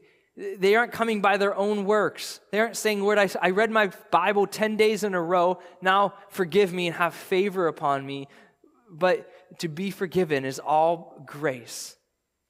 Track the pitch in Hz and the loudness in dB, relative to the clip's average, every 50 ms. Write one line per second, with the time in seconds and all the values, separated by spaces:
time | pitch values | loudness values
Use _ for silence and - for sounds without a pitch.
0 | _ _ _ _ _ _ _ - 190 202 196 208 180 196 208 226 240 214 - - | _ _ _ _ _ _ _ -12 -12 -12 -8 0 2 4 4 4 4 0 -2 -4
1 | 226 226 220 208 190 202 196 196 202 202 190 165 196 208 214 208 196 185 208 214 | -2 0 0 0 2 2 2 4 2 0 0 0 0 0 0 -2 0 2 2 2
2 | 196 156 - - - - - - _ _ - 202 220 233 202 - - 214 214 202 | 2 0 -2 -6 -12 -12 -14 -16 _ _ -2 -2 -2 0 -2 -4 -2 -2 0 0
3 | 196 202 208 208 202 190 - - 165 180 185 190 220 226 220 220 214 190 175 - | 2 2 4 4 2 2 0 0 0 2 2 2 0 2 2 2 2 2 -2 -8
4 | - - - 165 175 196 214 202 202 190 - - 214 214 214 208 214 214 220 196 | -8 0 0 2 2 2 2 2 0 0 0 -4 -2 -2 2 2 2 2 2 0
5 | 208 208 190 180 170 165 180 180 175 180 180 180 - - - - - 185 190 196 | -2 -2 -2 -2 -2 0 2 2 4 2 0 -2 -6 -20 -20 -4 0 2 4 4
6 | 202 190 - - - - - - 190 165 143 196 208 180 170 185 180 170 160 - | 2 2 -2 -8 -20 -16 -4 -4 -4 0 4 2 2 2 0 -2 -4 -4 0 0
7 | 180 170 - - - - 196 185 196 208 180 190 180 160 151 - 160 143 143 139 | -2 -2 -2 -6 -6 -2 0 0 0 0 0 -2 -2 -2 -2 -2 -2 -2 -2 -2
8 | 135 135 139 139 139 - - - - _ _ _ _ _ _ _ _ _ 185 151 | -4 -8 -10 -12 -12 -14 -18 -20 -20 _ _ _ _ _ _ _ _ _ -8 0
9 | 175 185 180 147 135 - - - - _ 185 - - 170 151 156 190 196 175 - | 2 2 2 0 -4 -10 -20 -20 -20 _ -16 -10 -10 -8 -6 -6 -6 -6 -6 -6
10 | 196 175 - 180 185 160 151 139 131 131 131 131 - 123 147 156 160 165 170 165 | -8 -4 -2 -2 0 0 0 -2 -2 -4 -8 -8 -4 0 2 2 2 2 0 -2
11 | 170 - - - 143 127 - 147 147 151 131 123 113 - - - - - - _ | -6 -16 -20 -20 -20 -18 -14 -4 -4 -4 -4 -4 -10 -16 -16 -14 -14 -16 -18 _
12 | _ _ _ _ _ _ _ _ _ | _ _ _ _ _ _ _ _ _